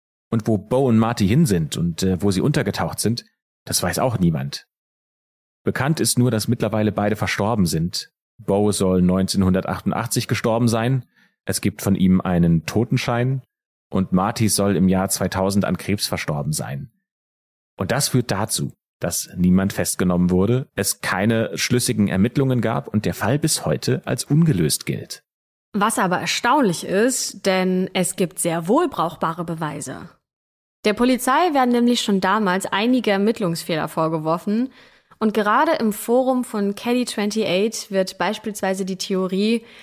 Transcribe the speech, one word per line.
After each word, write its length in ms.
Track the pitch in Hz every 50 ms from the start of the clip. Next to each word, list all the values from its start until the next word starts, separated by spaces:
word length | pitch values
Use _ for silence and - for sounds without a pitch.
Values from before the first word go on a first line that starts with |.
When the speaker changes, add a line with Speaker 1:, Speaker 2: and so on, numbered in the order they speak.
| _ _ _ _ _ _
Speaker 1:
Und 160 | - 113 107
wo 120 | - 113 98
Bo 280 | 92 - - 131 139
und 120 | 123 113 110
Marty 280 | 113 113 120 - 107
hin 180 | 90 113 147 175
sind 300 | 123 101 85 80 73 -
und, 260 | - 82 87 - - 92
äh, 200 | 95 92 85 90
wo 80 | 101
sie 100 | 95 92
untergetaucht 600 | - 135 151 156 117 101 95 - 90 80 - -
sind, 240 | - 107 117 - - _ _ _ _ _ _ _ -
das 180 | - - - -
weiß 160 | 90 - -
auch 200 | 101 131 110 95
niemand. 500 | 92 85 80 67 65 69 - - - _ _ _ _ _ _ _ _ _ _ _ _ _ _ _ _ _ _ _ -
Bekannt 360 | - 95 - 123 143 160 -
ist 180 | 175 - - -
nur, 120 | 120 123
dass 180 | 110 107 - -
mittlerweile 440 | 110 - - 107 104 110 107 107 101
beide 240 | - 104 104 107
verstorben 500 | - 98 92 - - 101 104 120 113 92
sind. 460 | 85 - 80 80 92 - - - - _ _ _ _ _ -
Bo 340 | - - 98 101 104 104 98
soll 300 | - 98 92 92 92 90
neunzehnhundertachtundachtzig 1300 | 90 90 95 95 92 - 95 95 92 90 92 - - 92 - - - - - 117 120 - 131 120 -
gestorben 400 | 117 - - 120 110 117 123 120
sein. 360 | 110 113 113 123 135 131 123 _ _ _ _ _ _ _ _
Es 160 | - 95 -
gibt 220 | - 101 90 - -
von 140 | 101 98
ihm 240 | 87 90 92 92 92
einen 440 | - 92 90 87 85 85 85 82 -
Totenschein. 800 | - - 104 120 127 - 127 - - 120 117 123 131 135 131 - _ _ _ _ _ _ _ _ -
Und 220 | - 95 95 - -
Marty 360 | 90 92 107 110 - 113 104
soll 280 | - - 98 101 101
im 120 | 78 92 92
Jahr 200 | 95 92 95 95
zweitausend 560 | - - 101 90 - 95 95 98 98 101 92
an 120 | - 92
Krebs 300 | - - - 98 101 -
verstorben 460 | - - 85 - - 78 73 71 71 76
sein. 400 | 73 64 - - - - - _ _ _ _ _ _ _ _ _ _ _ _ _ _ _ _ _
Und 140 | - 98 90
das 180 | 117 135 139 -
führt 220 | - 131 120 -
dazu, 420 | 113 95 107 - - - 71 - - _ _ _ _ -
dass 300 | - 87 85 - - - -
niemand 360 | 90 90 90 90 95 95 101 -
festgenommen 580 | - 92 - - - 98 92 90 87 90 87
wurde, 380 | 92 92 95 104 120 127 135 - _
es 240 | - 98 - - -
keine 560 | - - - 90 98 113 117 113 113 - - -
schlüssigen 500 | - - 117 123 - - 120 110 104 98
Ermittlungen 520 | - 95 95 123 - - 135 131 131 123
gab 280 | 107 110 117 143 139 -
und 160 | - 107 -
der 100 | 95 82
Fall 240 | - - 101 131 151
bis 260 | 160 160 - - -
heute 380 | - - - - - 127 - -
als 200 | - 127 123 -
ungelöst 640 | - 147 151 170 160 127 90 82 73 - - -
gilt. 380 | - 67 - - - - - _ _ _ _ _ _ _ _ _ _ -
Speaker 2:
Was 260 | 208 202 220 - -
aber 200 | 214 185 180 160
erstaunlich 640 | - 170 - - - 240 254 302 269 196 170 - -
ist, 640 | - 175 196 220 262 254 - - - - 196 -
denn 420 | 196 185 185 185 185 185 185 185 - -
es 220 | 190 180 - -
gibt 220 | - 196 165 - -
sehr 300 | - 170 165 170 165 165
wohl 200 | 220 302 359 294
brauchbare 560 | - - 165 170 175 - - 160 165 170 175
Beweise. 640 | 165 170 160 170 151 156 160 - - - - - 170 - _ _ _ _ _ _ _ _ _ _ _ _ _ -
Der 80 | 214 208
Polizei 640 | 208 240 254 262 233 - 262 254 302 349 359 294
werden 160 | 277 254 247
nämlich 320 | 240 240 240 240 240 240 -
schon 180 | - 202 190
damals 460 | 185 185 196 220 220 185 180 190 180
einige 440 | - - 196 214 240 254 254 220 220
Ermittlungsfehler 800 | 196 196 202 214 233 - 214 175 165 165 - - 170 156 151 151
vorgeworfen 800 | - - 160 160 160 160 156 160 160 175 - 208 208 220 247 262 - - - - _ _ _ _ - -
und 140 | 226 226 202
gerade 400 | 220 208 208 214 247 302 330 320
im 200 | - 233 214 196
Forum 520 | - - - 233 254 262 254 262 254 247
von 300 | - - 214 202 196 202
Caddy 300 | 202 - 240 247 247 247
twenty-eight 840 | - - - 202 208 208 220 214 - 175 185 202 226 220 - - -
wird 280 | 196 196 190 185 - -
beispielsweise 640 | 175 180 214 214 - 226 202 - - 190 190 190 196
die 140 | 185 190 180
Theorie, 640 | - - 196 185 185 185 185 190 202 214 233 226 226 - - -